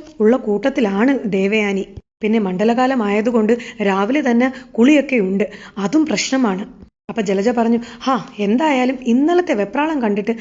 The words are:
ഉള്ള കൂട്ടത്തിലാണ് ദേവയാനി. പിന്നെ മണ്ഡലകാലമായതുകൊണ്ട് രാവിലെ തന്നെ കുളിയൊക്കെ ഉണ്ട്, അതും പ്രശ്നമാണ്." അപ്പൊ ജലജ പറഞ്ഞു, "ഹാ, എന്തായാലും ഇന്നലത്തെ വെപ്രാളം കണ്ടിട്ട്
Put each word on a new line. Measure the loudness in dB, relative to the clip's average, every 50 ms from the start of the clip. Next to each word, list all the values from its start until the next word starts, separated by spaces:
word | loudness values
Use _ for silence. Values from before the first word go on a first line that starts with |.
| -4 -8 -4 2
ഉള്ള | 2 4 4
കൂട്ടത്തിലാണ് | 2 0 -2 -2 0 -2 -2 0 0 0 0 2 2 2 2 2 0 -2
ദേവയാനി. | -2 0 0 0 0 0 0 0 0 -2 -4 -6 -8 -12 -20 -20 _ _ -6
പിന്നെ | -2 0 0 0
മണ്ഡലകാലമായതുകൊണ്ട് | 0 -2 -2 0 0 2 2 2 0 0 0 0 0 0 0 0 0 0 0 2 2 2 0 0 -2 -12 -8 -4
രാവിലെ | -2 0 0 0 0 0 0 0 0 2
തന്നെ | 2 2 2 0 -2 -6 -16 -6
കുളിയൊക്കെ | 2 4 6 6 6 4 4 2 0
ഉണ്ട്, | 0 0 0 0 -2 -2 -4 -6 -16 -20 -14 -8
അതും | -4 -4 0 2 2 2
പ്രശ്നമാണ്." | 2 0 -2 -2 -2 0 0 0 0 0 -4 -6 -10 -14 -20 -20 -20 _ _ -14 -10
അപ്പൊ | -6 -4
ജലജ | -2 -2 0 0 0 0
പറഞ്ഞു, | 0 0 0 2 0 0 -2 -8 -14 -8 -4
"ഹാ, | -2 -2 -2 -4 -8 -8 -4
എന്തായാലും | -2 0 0 2 2 0 0 2 0 0 -2 -4
ഇന്നലത്തെ | -2 0 2 2 2 2 2 2 0 0 -2
വെപ്രാളം | -2 -2 -2 -2 -2 -2 -2 -2 -2
കണ്ടിട്ട് | -2 -2 -2 -2 -2 -4 -6 -6